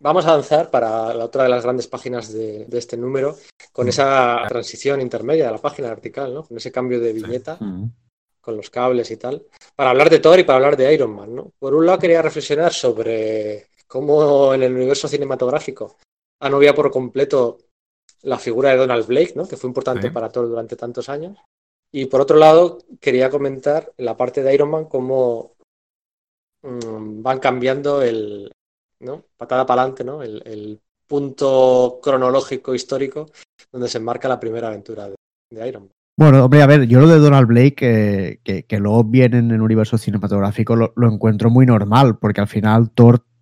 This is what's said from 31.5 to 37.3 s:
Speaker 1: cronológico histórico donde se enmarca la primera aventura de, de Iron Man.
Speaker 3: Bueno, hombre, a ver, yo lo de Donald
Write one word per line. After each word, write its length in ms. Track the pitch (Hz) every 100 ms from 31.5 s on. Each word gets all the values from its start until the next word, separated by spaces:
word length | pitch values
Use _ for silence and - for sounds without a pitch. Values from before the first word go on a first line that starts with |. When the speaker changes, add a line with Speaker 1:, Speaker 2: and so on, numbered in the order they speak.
| 131 127 127 123 123
Speaker 1:
cronológico 720 | 143 131 127 135 127 127 -
histórico 520 | 123 - 135 135 151 156 _ _ _ _
donde 160 | 127 120
se 100 | 117
enmarca 300 | 113 120 131
la 120 | 120
primera 280 | 117 113 113
aventura 400 | 104 110 107 101
de, 60 | 98 _ _ _
de 180 | 110 123
Iron 140 | 110
Man. 60 | 98 _ _ -
Speaker 3:
Bueno, 260 | 151 135 127
hombre, 160 | 147
a 40 | 139
ver, 200 | 147 117
yo 120 | 127
lo 60 | 160
de 100 | 160
Donald 280 | 147